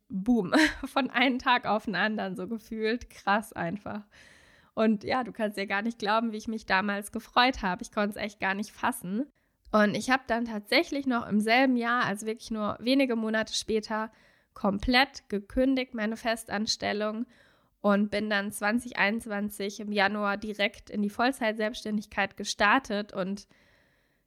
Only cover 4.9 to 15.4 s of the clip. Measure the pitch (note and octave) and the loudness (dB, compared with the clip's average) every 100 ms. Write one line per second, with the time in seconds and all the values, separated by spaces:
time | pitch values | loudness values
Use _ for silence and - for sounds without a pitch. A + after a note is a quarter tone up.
4.9 | G#3 - C4 A#3+ - G#3+ G3+ G3 G3+ A3+ | 2 0 -2 -2 -4 -4 -4 -4 -2 -2
5.9 | A#3 G3+ A3 A#3 G#3+ A3+ A3 - F#3+ G#3 | -4 0 0 0 -4 -8 -8 0 0 2
6.9 | G3+ G#3 A3+ - B3 B3+ C4 G3 F3+ - | -2 -6 -10 -2 4 4 2 -2 -4 -4
7.9 | A3 G#3 G#3 G#3+ - F#3+ G3 G#3+ - A3+ | -2 -2 -2 -8 -4 -2 -2 -6 -4 -4
8.9 | - F3 G#3 D4 _ _ _ - G#3+ G#3 | -2 -4 -4 -6 _ _ _ 0 4 4
9.9 | G#3 G#3+ C4+ - A#3 A#3 G#3+ G#3 B3+ E4+ | 2 0 0 0 -2 -2 -6 0 2 2
10.9 | C#4+ C#4 A#3 - G#3+ G#3+ A#3+ C4+ B3 A#3 | -2 0 -2 0 2 4 4 4 2 2
11.9 | A#3+ A3+ G3+ A3 A3 - A3 G#3 - A3+ | 0 0 -2 -6 -8 -6 -4 -4 -2 2
12.9 | C4+ C4 A3+ A3 A3 G#3+ - - A3 G#3 | 4 4 0 0 -2 -2 -4 -2 -2 -2
13.9 | G#3+ A3 _ _ _ _ - G3+ G3+ - | -6 -6 _ _ _ _ -4 -2 0 4
14.9 | B3 C4+ - - G3+ | 4 4 -2 -6 -6